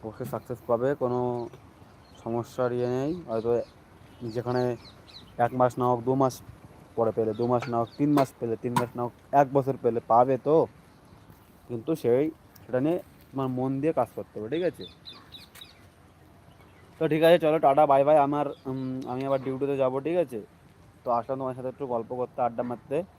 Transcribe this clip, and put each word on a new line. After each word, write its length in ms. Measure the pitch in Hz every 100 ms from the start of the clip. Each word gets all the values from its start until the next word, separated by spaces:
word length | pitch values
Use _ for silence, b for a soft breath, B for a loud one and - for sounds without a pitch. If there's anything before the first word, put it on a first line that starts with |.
অবশ্যই 260 | 113 - 127
সাকসেস 280 | 113 - 120 -
পাবে, 220 | 117 127
কোনো 240 | 143 123 123 123 120 117 - - - - - - -
সমস্যার 480 | 113 117 117 - 123
ইয়ে 160 | 123 120 127
নেই। 160 | 139 175 160
হয়তো 220 | 113 113 117 - - - - - - 120
যেখানে 280 | 113 120 123 123 120 - - - - - -
এক 140 | 120 127
মাস 120 | 127 123
না 60 | 123
হোক, 100 | 123 117
দু 40 |
মাস 200 | 131 135 - - - - - - -
পরে 160 | 113 110
পেলে, 160 | 110 107
দু 40 | 120
মাস 180 | 123 123
না 80 | 117
হোক, 100 | 113 -
তিন 120 | 147 147
মাস 100 | 135 -
পেলে, 140 | 120 110
তিন 160 | 123 123
মাস 100 | 120 120
না 60 |
হোক, 100 | 120 - -
এক 140 | 139 139 139
বছর 180 | 131 131
পেলে, 180 | 123 113 -
পাবে 240 | 113 127 127 143
তো, 100 | 160 123 - - - - - - - - - -
কিন্তু 220 | 120 110
সেই, 300 | 160 123 123 156 - - -
সেটা 160 | - 123
নিয়ে 180 | 147 175 - - -
তোমার 180 | 135 131
মন 220 | 127 131 135
দিয়ে 120 | 151
কাজ 160 | - 117 -
করতে 180 | 104 107
হবে, 120 | 107
ঠিক 80 | 156 180
আছে? 140 | - 92 - - - - - - - - - - _ - - - - - - - - - -
তো 40 | 160
ঠিক 140 | 151
আছে, 160 | 165 170
চলো, 200 | 160 160
টাটা, 260 | 147 139 151
বাই 160 | 139
বাই। 120 | 143 156
আমার, 300 | 139 147 143 - 135
উম, 300 | 131 131 131 123
আমি 120 | 123 135
আবার 120 | 135 131
ডিউটিতে 280 | 131 139 139
যাবো, 200 | 131 131
ঠিক 160 | 143 175
আছে? 240 | 151 113 95 - - - - -
তো 40 | -
আসলাম 260 | 120 117 135
তোমার 140 | 135
সাথে 140 | 131 127
একটু 160 | 123 139
গল্প 240 | 120 107 127
করতে, 180 | 123 -
আড্ডা 200 | 123 117
মারতে। 340 | 123 120 - 139 196